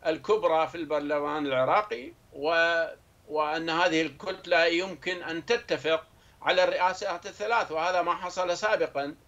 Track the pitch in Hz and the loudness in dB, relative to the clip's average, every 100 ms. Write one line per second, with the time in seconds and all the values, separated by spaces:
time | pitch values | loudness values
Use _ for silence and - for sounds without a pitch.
0 | 165 156 165 214 175 160 156 170 151 151 | -4 -2 0 2 4 2 0 -2 -4 -2
1 | 147 147 147 151 143 127 131 196 - 233 | 0 -2 -2 -2 -2 0 2 2 0 -6
2 | 294 - _ - 151 165 170 165 160 - | -10 -18 _ -6 0 2 4 2 -2 -6
3 | _ _ - 151 151 160 165 160 180 160 | _ _ -6 -2 0 0 0 2 2 2
4 | 156 135 185 190 170 170 170 170 190 165 | 0 -4 -10 -8 0 4 4 2 -2 -6
5 | 180 180 160 165 - 233 - 208 151 160 | -6 -6 -6 -6 -2 -2 0 -2 0 -2
6 | - _ _ - 139 180 180 156 185 180 | -2 _ _ -6 0 4 4 4 0 0
7 | 196 170 202 175 208 233 180 156 175 180 | -6 -6 -8 -8 -2 0 0 -2 0 2
8 | 170 170 180 180 180 175 214 196 165 139 | 0 -2 -4 -4 -2 0 0 0 0 -2
9 | 143 160 | -6 -8